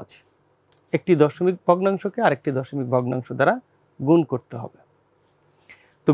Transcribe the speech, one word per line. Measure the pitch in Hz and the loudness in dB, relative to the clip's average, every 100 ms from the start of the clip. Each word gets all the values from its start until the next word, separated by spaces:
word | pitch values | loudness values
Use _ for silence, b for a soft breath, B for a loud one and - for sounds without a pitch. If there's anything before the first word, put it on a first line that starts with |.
আছে। | - - _ _ _ _ _ - _ 156 | -10 -20 _ _ _ _ _ -20 _ -4
একটি | - 160 | 2 4
দশমিক | 151 - 180 180 - | 4 2 -4 -2 0
ভগ্নাংশকে | 175 196 196 208 240 202 | 0 0 -2 -4 -2 0
আরেকটি | 135 151 131 | 0 -4 -6
দশমিক | 131 143 123 127 | -6 -8 -2 -2
ভগ্নাংশ | 123 131 120 127 | -2 -6 -6 -2
দ্বারা | 143 247 - _ _ - | 0 0 -6 _ _ -6
গুণ | 139 170 147 | 2 2 2
করতে | 123 - 120 | -4 -8 -16
হবে। | - _ _ _ _ _ _ _ _ _ b b b b | -16 _ _ _ _ _ _ _ _ _ b b b b
তো | - | 0